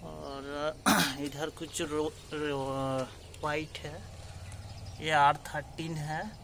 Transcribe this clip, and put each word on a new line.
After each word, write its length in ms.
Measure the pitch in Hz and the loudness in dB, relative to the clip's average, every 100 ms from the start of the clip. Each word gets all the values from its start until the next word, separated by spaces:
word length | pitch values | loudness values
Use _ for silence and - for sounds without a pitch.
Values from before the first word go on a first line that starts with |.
| 165 | -8
और 680 | 156 147 139 139 143 151 - - | -8 -6 -6 -6 -2 -2 2 4
<clears throat> 320 | 208 147 135 | 6 4 2
इधर 300 | 143 139 156 | -4 -2 -4
कुछ 320 | - 165 - | -4 -6 -2
रो-, 520 | 165 151 151 - - | 0 2 0 -2 -8
रो-, 1080 | 151 151 139 135 135 135 131 127 - - - | -4 0 0 0 0 2 0 -2 -6 -14 -4
white 340 | 151 151 156 - | 0 0 -2 -6
है, 240 | 151 160 - - - - - - - - - - 156 | -8 -10 -10 -12 -12 -10 -10 -10 -10 -10 -10 -4 4
ये 60 | |
आर 260 | 151 143 143 | 10 10 8
थर्टीन 580 | - 151 143 - 160 160 | 0 -4 -4 -6 -4 -2
है। 360 | 151 156 214 - | -2 -2 -4 -8